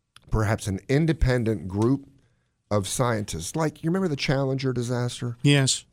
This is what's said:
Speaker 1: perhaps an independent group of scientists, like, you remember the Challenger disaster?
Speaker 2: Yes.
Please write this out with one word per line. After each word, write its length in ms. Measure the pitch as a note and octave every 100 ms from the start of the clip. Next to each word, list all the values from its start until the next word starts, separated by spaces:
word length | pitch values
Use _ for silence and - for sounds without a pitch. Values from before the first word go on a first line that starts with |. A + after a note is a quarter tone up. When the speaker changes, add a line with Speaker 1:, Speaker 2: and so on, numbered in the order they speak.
| _ - -
Speaker 1:
perhaps 380 | A2 G#2+ A2 G#2+
an 140 | F#2+ -
independent 800 | C3+ D#3+ D#3+ C3 B2+ A2 G#2+ F#2
group 400 | G2 A2+ C#3 - _ _ _ _ _ -
of 200 | G#2 G2
scientists, 680 | - B2 A2+ G2+ D#2 E2 D#3
like, 260 | D#3+ D3+
you 80 | D#3+
remember 200 | F#3 F#3+
the 60 | C#3+
Challenger 560 | - C3+ C3+ C3+ C3+
disaster? 640 | B2+ A#2+ B2 B2 - B2 A#2
Speaker 2:
Yes. 440 | D3 C#3+ C3 - -